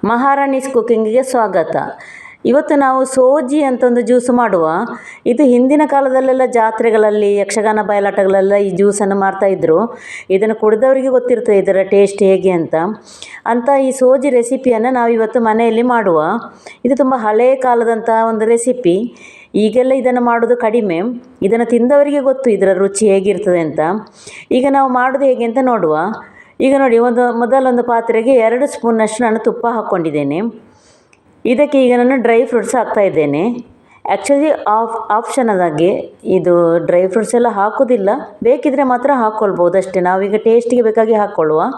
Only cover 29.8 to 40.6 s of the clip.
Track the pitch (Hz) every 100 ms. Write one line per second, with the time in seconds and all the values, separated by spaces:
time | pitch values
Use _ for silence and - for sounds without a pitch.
29.8 | 202 196 160 151 143 151 226 - - _
30.8 | _ _ _ _ _ _ 220 247 285 277
31.8 | 254 247 240 269 233 226 233 247 208 262
32.8 | 220 - 196 151 147 143 202 240 - _
33.8 | _ _ - 190 - 277 302 - - 214
34.8 | 226 - - 214 233 - 233 196 175 151
35.8 | 170 214 - - - 185 170 175 170 165
36.8 | 165 175 185 208 214 240 240 202 202 214
37.8 | 262 240 196 247 - - 220 269 294 262
38.8 | 269 247 269 277 220 220 208 180 175 185
39.8 | 185 190 180 190 196 214 220 233